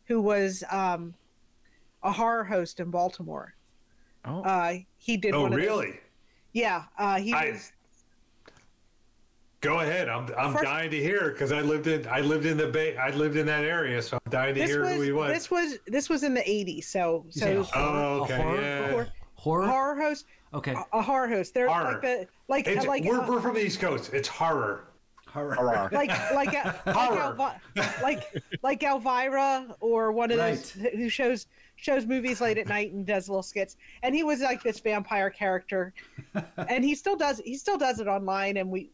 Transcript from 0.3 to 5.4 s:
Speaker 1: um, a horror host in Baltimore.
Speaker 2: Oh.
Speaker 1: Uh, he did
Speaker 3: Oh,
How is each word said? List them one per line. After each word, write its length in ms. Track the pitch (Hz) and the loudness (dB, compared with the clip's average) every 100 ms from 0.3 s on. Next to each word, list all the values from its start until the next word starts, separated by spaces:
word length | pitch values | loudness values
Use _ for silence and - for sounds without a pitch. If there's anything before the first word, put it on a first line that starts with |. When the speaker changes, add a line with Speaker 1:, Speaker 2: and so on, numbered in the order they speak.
| 202 196 190 - | 4 2 -2 -4
Speaker 1:
um, 420 | 196 185 170 170 175 _ _ _ _ _ _ _ _ | 0 0 0 -4 -14 _ _ _ _ _ _ _ _
a 80 | 190 | -4
horror 320 | 202 226 233 190 | 0 2 0 0
host 340 | 196 170 - | -2 -2 -6
in 100 | 175 | -4
Baltimore. 640 | 175 180 - 160 151 - - _ _ _ _ - _ | 0 0 -2 -10 -10 -12 -18 _ _ _ _ -20 _
Speaker 2:
Oh. 200 | 120 165 | -10 -6
Speaker 1:
Uh, 320 | 190 185 170 180 185 _ | 0 0 0 -2 -8 _
he 200 | - 220 | -4 0
did 160 | 202 | 2
Speaker 3:
Oh, 80 | 147 | 4